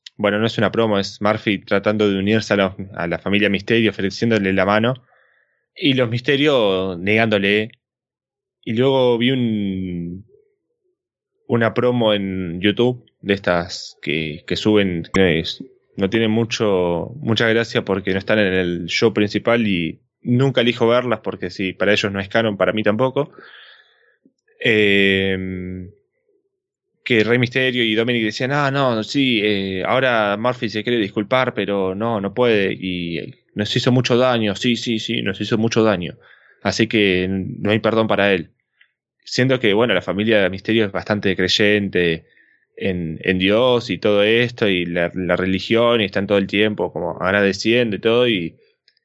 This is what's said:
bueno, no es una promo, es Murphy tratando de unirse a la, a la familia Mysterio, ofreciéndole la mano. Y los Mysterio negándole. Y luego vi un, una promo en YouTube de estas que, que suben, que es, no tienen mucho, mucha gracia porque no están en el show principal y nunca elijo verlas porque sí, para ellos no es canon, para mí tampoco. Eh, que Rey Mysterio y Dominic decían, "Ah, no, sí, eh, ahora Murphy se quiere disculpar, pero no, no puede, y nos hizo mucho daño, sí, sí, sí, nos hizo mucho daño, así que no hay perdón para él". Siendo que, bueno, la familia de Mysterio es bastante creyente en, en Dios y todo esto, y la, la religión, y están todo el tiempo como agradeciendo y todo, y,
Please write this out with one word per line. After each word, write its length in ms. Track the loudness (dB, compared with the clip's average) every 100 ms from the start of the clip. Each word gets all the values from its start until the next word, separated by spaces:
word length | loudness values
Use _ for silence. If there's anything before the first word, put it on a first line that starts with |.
| -20 -4
bueno, 220 | 0 0
no 80 | 0
es 120 | 0
una 140 | 0
promo, 260 | 0 0 0
es 240 | -2 -4
Murphy 360 | -2 0 -2 -4
tratando 520 | -2 -2 0 2 2
de 80 | 2
unirse 360 | 2 0 2
a 20 | 2
la, 200 | 0 -2 -10 -8
a 100 | -4
la 120 | -4
familia 280 | -2 0 0
Mysterio, 420 | 0 0 2 2
ofreciéndole 640 | 0 -4 -2 0 2 2
la 140 | 2 2
mano. 280 | 2 0 -2 _ _ _ _ _ _ _ -4
Y 160 | 0
los 180 | 2 0
Mysterio 840 | -2 0 0 2 2 2 0 -2 -4
negándole. 720 | 0 2 2 2 2 0 -2 -8 _ _ _ _ _ _ _ _
Y 80 | -6
luego 440 | 0 2 4 2 2
vi 120 | 0
un, 960 | 0 0 -2 -4 -4 -6 -6 -8 -10 -16 _ _ _ _ _ _ _ _ _ _ _ -4
una 260 | 0 0
promo 420 | 2 0 2 2
en 460 | 2 0 -4 -6 -2
YouTube 440 | 0 2 0 -2 -10 _
de 140 | -2
estas 600 | -2 0 0 -2 -8 -14 -12
que, 400 | -6 -4 -4 -8 -6
que 100 | -2
suben, 480 | 2 2 2 -2 -4
que 280 | 2 2 2
es, 220 | -2 -8 -16 _ _ -4
no 140 | -2
tienen 200 | 0 0
mucho, 840 | 0 -2 -2 0 0 0 -2 -6 -6
mucha 320 | -2 0 2
gracia 360 | 0 0 -2
porque 280 | -2 -2 -2
no 60 | -4
están 200 | 0 0
en 160 | 2
el 320 | 0 0 -2 -4
show 260 | 0 0
principal 540 | 2 0 0 0 0 2
y 340 | 0 -2 -6 _ _
nunca 400 | -2 2 2 2
elijo 260 | 2 2 2
verlas 320 | 2 0 -4
porque 300 | -4 -8 -8
sí, 240 | -6 -6
para 180 | -2 0
ellos 180 | 2 0
no 80 | -4
es 100 | -2
canon, 280 | 0 0 0
para 160 | 0
mí 100 | 0
tampoco. 480 | 0 0 0 -2 -6 -8 -20 -20 -20 -20 _ _ _ _ _ _ _ -4
Eh, 1200 | 0 4 4 4 4 2 0 -2 -4 -8 -8 -10 -12 -18 _ _ _ _ _ _ _ _ _ _
que 180 | 0 2
Rey 160 | 2 2
Mysterio 460 | 0 0 0 0
y 100 | 0
Dominic 300 | 0 0 0
decían, 260 | -2 -2 -2
"Ah, 180 | 0 0
no, 320 | 0 0 0
sí, 360 | -2 0 2 2
eh, 400 | 2 0 -2 -4 -2
ahora 500 | 0 2 2 0 0
Murphy 320 | -2 -4 -4
se 120 | -4
quiere 160 | -2 0
disculpar, 560 | 0 -2 0 0 0
pero 400 | -2 -2 -2 -2
no, 260 | -2 -4 -2
no 140 | -4
puede, 380 | 0 2 2 2
y 720 | -2 -4 -4 -4 -6 -10 -16 _
nos 200 | -6 -4 0
hizo 160 | 2
mucho 240 | 2 2 2
daño, 400 | 2 2 0 -2
sí, 180 | -2
sí, 240 | -2 -2 -4
sí, 240 | -4 -4
nos 180 | -4 -4
hizo 160 | -2 -2
mucho 280 | 0 2
daño, 340 | 2 2 -4 -12 -20 -20 _ _
así 260 | -4 0 0
que 400 | 2 2 2 0
no 420 | -4 -6 -6 -2
hay 80 | 0
perdón 300 | 2 0 0
para 240 | 2 2
él". 180 | 0 -4 _ _ _ _ _ _ _ -6
Siendo 300 | -2 0 2
que, 160 | 2
bueno, 180 | 4 2
la 100 | 0
familia 380 | -2 -2 2 2
de 100 | 2
Mysterio 340 | -2 -2 0
es 80 | 0
bastante 420 | -2 -2 -2 0
creyente 920 | 0 0 2 2 2 0 0 0 0 -6 _ _ _ _ -8
en, 420 | -6 -4 -6 -4
en 160 | -2 0
Dios 500 | 2 4 2 2 -2
y 80 | -2
todo 240 | 0 2
esto, 460 | 4 2 0 0 0
y 180 | 0 -2
la, 240 | -2 -2
la 200 | -2 -2
religión, 640 | 0 0 -2 0 2 2 2
y 40 |
están 240 | 0 -2 0
todo 100 | 0
el 80 | 2
tiempo 460 | 0 0 0 -4
como 280 | -4 -8 -4
agradeciendo 760 | 0 2 2 0 0 0 0 -2
y 20 |
todo, 300 | 0 2 2
y, 280 | 0 -4 -10 _ _ _ _